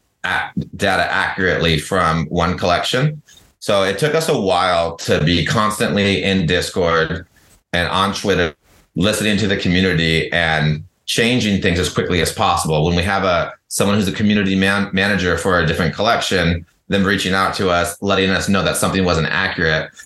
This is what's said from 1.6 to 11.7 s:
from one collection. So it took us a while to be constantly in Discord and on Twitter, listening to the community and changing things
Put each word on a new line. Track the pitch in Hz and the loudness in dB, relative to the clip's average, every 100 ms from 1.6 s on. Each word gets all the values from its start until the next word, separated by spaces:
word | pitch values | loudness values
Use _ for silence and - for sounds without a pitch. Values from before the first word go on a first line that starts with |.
| 85 76 | 0 0
from | - 95 82 82 76 | 0 0 0 0 -2
one | 87 85 85 | -2 -2 0
collection. | 92 87 - 127 151 - - - - _ | 0 0 0 0 0 -2 -14 -20 -20 _
So | - 98 | -2 0
it | 98 95 | 0 0
took | 151 160 | 0 0
us | 160 | 0
a | 131 | 0
while | 95 87 92 85 85 - | 2 2 2 2 0 -4
to | - 90 | -2 2
be | 80 87 76 | 2 0 0
constantly | 110 107 - 110 101 101 92 | 0 0 0 0 0 0 0
in | 98 95 82 | 0 0 2
Discord | 87 - 101 85 82 80 85 - _ _ _ _ | 0 -2 -2 0 2 0 -4 -10 _ _ _ _
and | 87 85 | -2 0
on | 92 98 | 0 0
Twitter, | 98 101 90 82 - _ _ _ 78 | 0 0 0 0 -4 _ _ _ -2
listening | 104 104 107 101 | 0 0 0 0
to | 101 | 0
the | 98 | 0
community | 92 90 95 82 82 80 - | 2 2 2 2 2 2 0
and | 85 80 78 76 76 - _ - | 0 0 2 0 -2 -8 _ -4
changing | - 117 123 104 95 | 0 2 2 0 0
things | 95 | 2